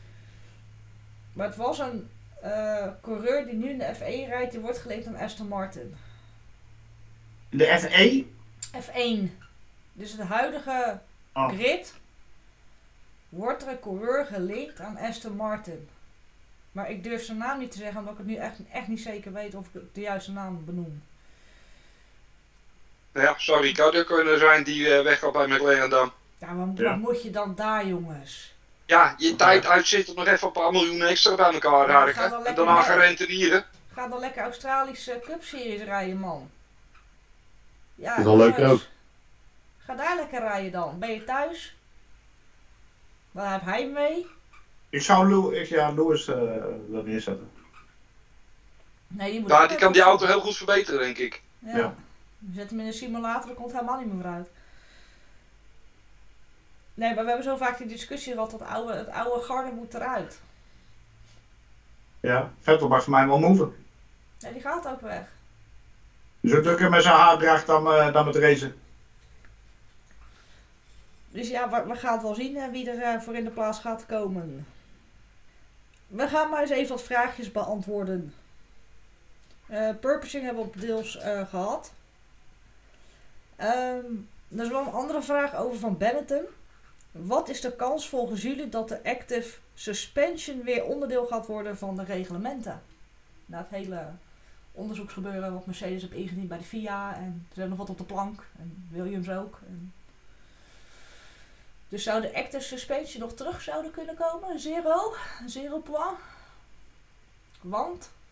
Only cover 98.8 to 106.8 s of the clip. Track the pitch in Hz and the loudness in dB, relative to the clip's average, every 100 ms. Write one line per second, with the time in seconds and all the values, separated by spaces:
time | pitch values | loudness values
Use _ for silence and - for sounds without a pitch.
98.8 | 175 170 185 196 175 190 208 - 185 180 | -14 -10 -8 -8 -8 -8 -10 -16 -18 -16
99.8 | 180 - - - - - - - - - | -16 -18 -20 -20 -20 -20 -20 -20 -20 -20
100.8 | - - - - - - - - - - | -20 -20 -20 -20 -20 -20 -20 -20 -20 -20
101.8 | - 202 220 214 220 - 262 277 - 254 | -14 -8 -2 -2 -2 -6 -6 -8 -10 -10
102.8 | - 277 311 233 226 - 285 349 - 302 | -6 -6 -6 -10 -12 -10 -10 -10 -8 -8
103.8 | 311 330 330 320 330 349 381 320 302 330 | -8 -10 -12 -4 -4 -4 -8 -8 -6 -4
104.8 | 320 339 440 - - - 247 262 285 311 | 0 0 0 -8 -12 -14 -14 -12 -10 -10
105.8 | 302 302 349 370 - - - - - - | -6 -6 -4 -6 -14 -20 -20 -20 -20 -20